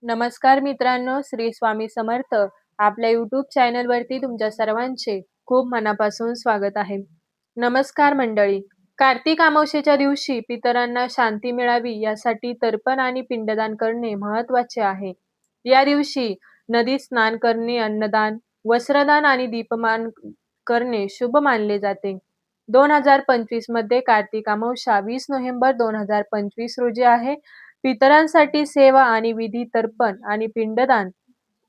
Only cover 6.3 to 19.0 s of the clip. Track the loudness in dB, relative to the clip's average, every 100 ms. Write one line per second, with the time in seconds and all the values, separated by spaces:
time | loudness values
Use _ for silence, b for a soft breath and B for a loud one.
6.3 | -4 -2 0 -2 -4 -6 -8 -12 _ _
7.3 | _ _ -6 -2 0 -2 2 2 2 -2
8.3 | 0 0 0 -6 _ _ _ 2 2 0
9.3 | 2 4 4 2 0 2 2 2 -2 -4
10.3 | -6 -6 -4 0 0 0 -2 -4 0 0
11.3 | 0 -6 -2 0 0 -2 -4 -4 -4 -4
12.3 | -4 -6 -2 -2 -2 -2 -2 -2 -4 -6
13.3 | -6 -4 -2 -4 -2 -4 -2 -6 -6 -4
14.3 | -4 -2 -2 -2 -2 -2 -2 -8 -12 _
15.3 | _ _ _ 2 4 4 2 -2 -4 -4
16.3 | -6 b b b -2 0 -2 -4 0 0
17.3 | 2 0 0 -2 -2 -2 -2 -2 0 -2
18.3 | -4 _ _ -2 -2 2 0